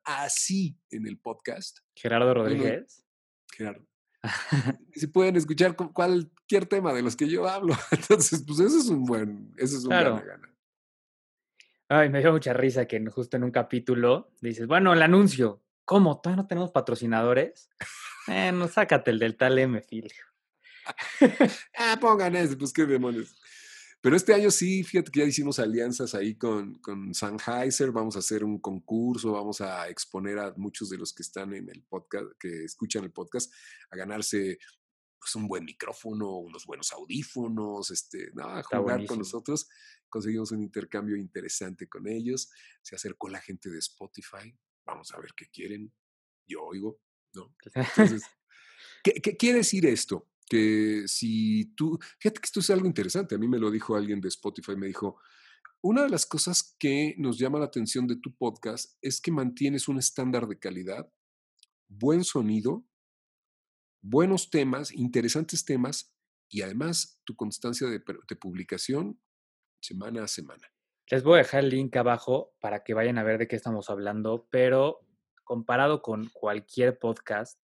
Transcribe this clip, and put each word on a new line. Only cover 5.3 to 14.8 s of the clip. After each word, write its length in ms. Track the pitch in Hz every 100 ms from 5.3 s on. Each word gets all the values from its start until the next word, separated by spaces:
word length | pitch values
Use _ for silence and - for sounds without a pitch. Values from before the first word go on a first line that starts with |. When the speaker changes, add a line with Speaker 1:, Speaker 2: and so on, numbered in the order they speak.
| 180
Speaker 1:
escuchar 400 | 151 156 180 170
cu-, 160 | 170
cualquier 720 | - 180 180 156 _ - 202 190
tema 260 | 196 180
de 100 | 127
los 120 | 123 120
que 120 | 151
yo 200 | 175 185
hablo. 260 | 196 185
<laughs> 160 | 135 -
Entonces, 500 | 156 - 208 151 165 143
pues, 120 | 151
eso 180 | 196 320
es 100 | 247
un 160 | 151
buen, 480 | 127 113 107 104 104 -
eso 200 | 127 139
es 60 |
un 60 | 127
Speaker 2:
Claro. 260 | 180 151 110
Speaker 1:
gana-gana. 340 | 95 95 - _ _ _ _ _ _ _ _ _ _ _ _ _ -
Speaker 2:
Ay, 200 | 147 147
me 100 | 139
dio 120 | 156
mucha 200 | 160 147
risa 320 | 123 131 123 123
que 100 | 110
en, 120 | 110
justo 260 | 127 120 127
en 80 |
un 60 | 123
capítulo 800 | 120 120 123 123 120 120 143 - _
dices, 260 | 120 113 117
"Bueno, 260 | 170